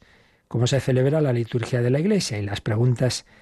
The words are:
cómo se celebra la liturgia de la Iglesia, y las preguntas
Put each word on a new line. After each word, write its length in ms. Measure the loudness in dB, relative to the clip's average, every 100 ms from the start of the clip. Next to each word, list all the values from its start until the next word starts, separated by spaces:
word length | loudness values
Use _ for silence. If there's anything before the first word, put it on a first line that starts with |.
| -18 _ _ _ _
cómo 200 | -2 0
se 120 | 0
celebra 400 | 2 2 2 2
la 140 | 2
liturgia 480 | 0 -2 -4 -2 0
de 80 | 0
la 100 | 0
Iglesia, 400 | 2 0 -2 -4
y 40 |
las 180 | -6 -6
preguntas 640 | -2 0 2 2 0 -2 -10 -20